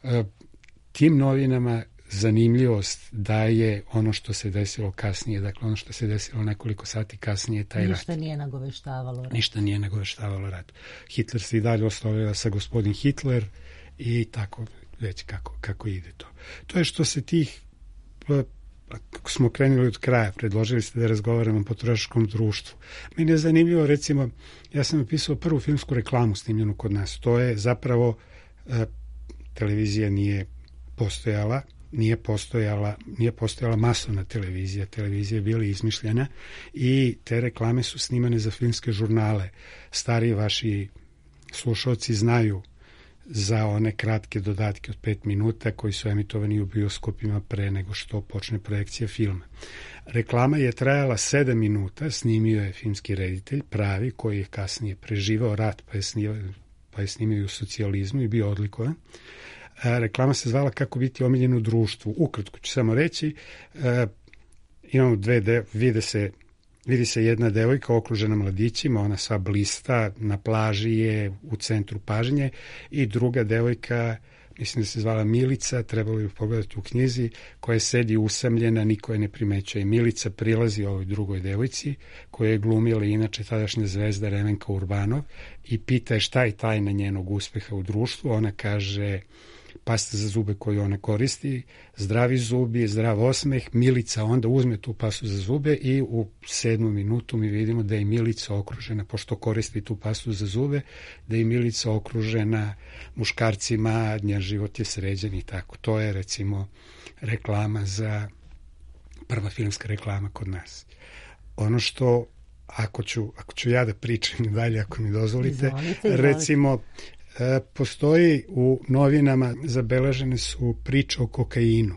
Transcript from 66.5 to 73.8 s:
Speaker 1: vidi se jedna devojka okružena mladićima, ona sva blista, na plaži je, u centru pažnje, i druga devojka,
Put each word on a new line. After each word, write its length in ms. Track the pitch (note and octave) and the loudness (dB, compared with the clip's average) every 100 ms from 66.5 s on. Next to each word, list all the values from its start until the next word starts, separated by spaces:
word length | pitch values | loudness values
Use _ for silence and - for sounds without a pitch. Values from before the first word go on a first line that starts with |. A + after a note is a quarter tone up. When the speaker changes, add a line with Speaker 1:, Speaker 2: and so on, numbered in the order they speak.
| _ _ _ - | _ _ _ 0
Speaker 1:
vidi 200 | B2+ A#2 | 0 2
se 180 | A#2 | 2
jedna 260 | A2 A2+ A#2 | 4 4 4
devojka 440 | G#2 A2+ C3+ - | 4 4 2 2
okružena 420 | A#2 A2+ A2 G#2+ G#2+ | 2 2 -2 2 2
mladićima, 640 | G2+ F#2+ A#2 - D#3 A2+ | 0 2 0 0 0 2
ona 160 | G#2 G2+ | 2 -2
sva 220 | - G#2+ | -2 -2
blista, 720 | F#2+ G2+ G2+ - - B2 G#2+ G#2 | 0 0 0 -2 0 0 0 -2
na 220 | G#2 G2+ | -2 -2
plaži 540 | A2+ A2 A2 G2 A2 | 0 2 2 0 0
je, 400 | A2 A2 G#2+ G2+ G2 | 2 2 0 -2 -6
u 140 | E3 A2 | -8 -8
centru 420 | - A2 G2+ G#2+ | -2 -2 -2 -8
pažnje, 520 | - G#2+ A#2+ C#3+ C3+ - - - - | -4 -2 0 0 0 -4 -16 -18 -8
i 160 | D3 B2 | -2 0
druga 380 | A2 B2 B2+ | 2 2 2
devojka, 720 | G#2+ A2+ A#2+ A#2 | 2 2 2 -2